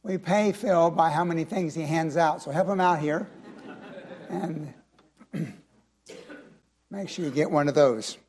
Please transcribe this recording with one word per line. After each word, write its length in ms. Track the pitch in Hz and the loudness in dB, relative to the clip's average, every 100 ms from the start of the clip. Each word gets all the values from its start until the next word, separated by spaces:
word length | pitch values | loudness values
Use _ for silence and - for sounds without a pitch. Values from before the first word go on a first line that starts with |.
We 140 | 208 185 | -4 -6
pay 340 | - 208 208 | 0 2 2
Phil 400 | - 208 170 170 | 0 2 4 4
by 200 | 165 165 | 4 2
how 120 | 156 | 2
many 220 | 175 165 156 | 0 0 -2
things 280 | 208 165 | -2 -4
he 100 | 156 | -4
hands 340 | 151 160 160 151 | -2 0 0 2
out, 240 | 160 147 | 2 2
so 100 | 156 | -4
help 160 | 147 165 | -2 0
him 140 | 190 | 2
out 180 | 180 160 | 2 2
here. 300 | 147 160 208 - - - - - - - - - - | 0 -2 -4 -14 -20 -20 -18 -18 -18 -18 -18 -18 -10
And 460 | 180 175 160 147 - _ _ _ _ - | -8 -6 -8 -12 -16 _ _ _ _ -12
<clears throat> 240 | - 143 - _ _ _ _ - - - - - _ _ _ _ | -8 -8 -10 _ _ _ _ -20 -20 -20 -20 -20 _ _ _ _
make 160 | 202 190 | -12 -10
sure 160 | - | -6
you 80 | 156 | -4
get 180 | 135 151 | 0 2
one 200 | 151 143 | 2 2
of 40 | |
those. 440 | 143 139 110 - - | 6 4 4 -6 -12